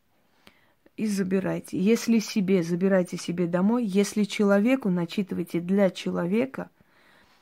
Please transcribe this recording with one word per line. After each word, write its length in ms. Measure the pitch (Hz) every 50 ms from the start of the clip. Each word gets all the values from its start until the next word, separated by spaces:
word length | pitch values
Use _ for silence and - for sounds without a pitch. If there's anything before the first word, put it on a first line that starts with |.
| _ _ _ _ _ _ _ _ _ - _ _ _ _ _ _ _ _ _
и 100 | - 220
забирайте. 760 | 214 202 190 196 185 190 190 185 170 165 170 - - - -
Если 380 | 185 214 226 226 - 233 226 226
себе, 440 | 208 - - 220 185 180 196 185 165
забирайте 540 | 165 175 170 190 196 196 185 175 - -
себе 300 | 170 - - 170 175 180
домой. 380 | 170 175 175 190 208 233 247 240
Если 380 | 196 180 202 202 202 - 214 208
человеку, 680 | 196 - - 208 202 202 202 202 247 269 262 - 202
начитывайте 680 | 180 180 170 165 - 220 190 - 190 185 170 - - 170
для 280 | 175 175 196 202 202 185
человека, 800 | 185 - - 185 180 180 175 175 196 226 262 262 - - 175 - _ _ _ _ _ _ _ _ _ _ _ _ _ _